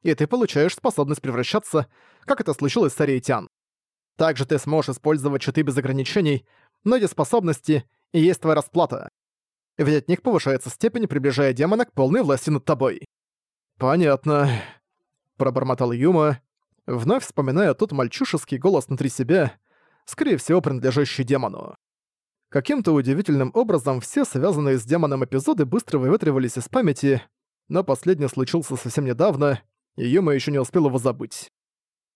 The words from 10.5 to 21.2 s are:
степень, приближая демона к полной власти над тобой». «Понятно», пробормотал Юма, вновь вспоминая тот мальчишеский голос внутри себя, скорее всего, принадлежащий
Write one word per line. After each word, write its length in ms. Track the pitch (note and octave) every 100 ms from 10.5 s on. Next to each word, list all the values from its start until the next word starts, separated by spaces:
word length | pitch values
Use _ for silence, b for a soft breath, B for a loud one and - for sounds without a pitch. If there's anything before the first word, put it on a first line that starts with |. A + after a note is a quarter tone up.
| C3 B2
степень, 360 | - A3+ A#3+ G#3+
приближая 460 | C#3+ C3+ C3 C#3
демона 320 | B2+ D#3+ G#3+
к 80 | A#3+
полной 300 | - C3+ A3
власти 280 | E3+ C3+ -
над 140 | D3
тобой». 400 | - C3 B2+ F#2+ - _ _ _ _ _ _ _
«Понятно», 720 | B2+ E3+ D#3 C3+ D3+ D3 C#3+ A2+ B B _ _ _ _ _ -
пробормотал 560 | C3+ B2+ B2+ B2 B2
Юма, 480 | A#2+ D3+ E3+ D3+ B2+ _ _ _ _ -
вновь 380 | B2 A#2+ B3+
вспоминая 500 | - - C3+ D3+ F#3+
тот 180 | B2+ G#3+
мальчишеский 640 | C#3 A#2+ - C4+ D#3+ - C3
голос 300 | F3+ E3+ -
внутри 240 | C3+ C#3+
себя, 480 | - A#2+ F#3 C3 - _ _ _ _ -
скорее 320 | - D4+ D#3
всего, 240 | - F3
принадлежащий 600 | D3+ B2+ C3 B2+ C#3+ -